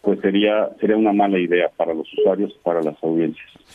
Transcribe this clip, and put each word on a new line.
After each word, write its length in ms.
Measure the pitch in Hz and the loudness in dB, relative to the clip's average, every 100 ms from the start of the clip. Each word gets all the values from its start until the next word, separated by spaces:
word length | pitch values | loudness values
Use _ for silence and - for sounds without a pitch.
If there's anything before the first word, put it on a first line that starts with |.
pues 180 | 101 98 | -2 0
sería, 500 | 98 101 104 107 92 - | 0 2 2 0 -2 -2
sería 160 | 107 107 | 0 2
una 160 | 110 | 2
mala 260 | 101 101 95 | 2 2 2
idea 300 | 85 87 82 - | 0 0 0 -2
para 160 | 82 | -4
los 140 | 80 76 | -4 -6
usuarios 380 | - 104 95 101 | 0 0 0 -4
y 100 | - | -4
para 160 | 87 85 | -4 -2
las 160 | 76 76 | -2 -4
audiencias. 480 | 80 82 80 78 - - _ | -4 -2 -2 -6 -20 -20 _